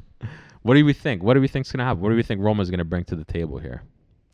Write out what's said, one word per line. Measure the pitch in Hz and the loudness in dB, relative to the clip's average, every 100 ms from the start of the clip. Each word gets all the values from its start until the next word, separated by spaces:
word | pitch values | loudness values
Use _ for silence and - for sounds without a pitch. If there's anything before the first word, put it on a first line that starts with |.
| - _ - - - - | -20 _ -16 -16 -20 -6
What | 110 143 | 4 6
do | 147 | 6
we | |
think? | 135 151 95 | 2 -2 0
What | 98 | 2
do | 135 | 4
we | 135 | 2
think's | 135 - | -2 -6
gonna | 131 123 | -4 -2
happen? | 90 | -2
What | 101 | 0
do | 113 | 0
we | |
think | - 101 | 0 0
Roma's | 104 107 90 | 0 0 0
gonna | 90 82 | -2 -2
bring | 87 85 | -4 -4
to | 85 | -8
the | 78 | -6
table | 85 80 65 | -6 -6 -8
here? | 64 62 - _ _ _ _ | -10 -14 -16 _ _ _ _